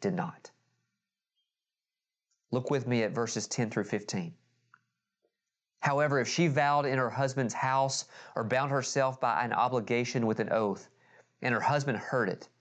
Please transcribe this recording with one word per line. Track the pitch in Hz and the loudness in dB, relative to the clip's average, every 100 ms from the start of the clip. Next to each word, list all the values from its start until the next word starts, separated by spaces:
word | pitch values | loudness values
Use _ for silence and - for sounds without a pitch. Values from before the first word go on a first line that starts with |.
did | 101 | -2
not. | 90 90 - - - _ _ _ _ _ _ _ _ _ _ _ _ _ _ _ _ _ _ _ | -2 -4 -10 -20 -20 _ _ _ _ _ _ _ _ _ _ _ _ _ _ _ _ _ _ _
Look | 123 131 | -4 0
with | 143 120 | -2 0
me | 120 | 0
at | 107 | 0
verses | 104 113 110 - | 0 -4 -4 -4
ten | - 110 | -2 -2
through | 110 101 | -2 -2
fifteen. | 104 104 101 85 - _ _ _ _ _ _ _ _ _ _ _ _ _ _ | -4 -4 -4 -6 -10 _ _ _ _ _ _ _ _ _ _ _ _ _ _
"However, | 147 143 147 139 | 0 2 4 2
if | 117 | 2
she | - 170 | 2 2
vowed | 143 143 147 143 | 4 4 2 2
in | 131 | 2
her | 123 | 0
husband's | 117 135 131 120 | 0 -2 0 -2
house | - 131 135 135 - - - - - | -2 0 2 0 -2 -8 -16 -10 -6
or | |
bound | 110 127 139 | -2 0 0
herself | 139 127 139 131 127 | 0 0 0 0 0
by | 123 98 120 | 0 0 0
an | |
obligation | 95 123 127 101 120 123 131 113 | 2 2 2 0 0 0 0 0
with | 110 | 0
an | 107 | 2
oath, | 110 104 98 - _ _ - _ _ | 2 2 -2 -8 _ _ -20 _ _
and | 127 | -2
her | 113 | 0
husband | 101 147 139 107 | 2 0 0 -2
heard | - 131 101 | -2 0 0
it, | - - _ | -2 -10 _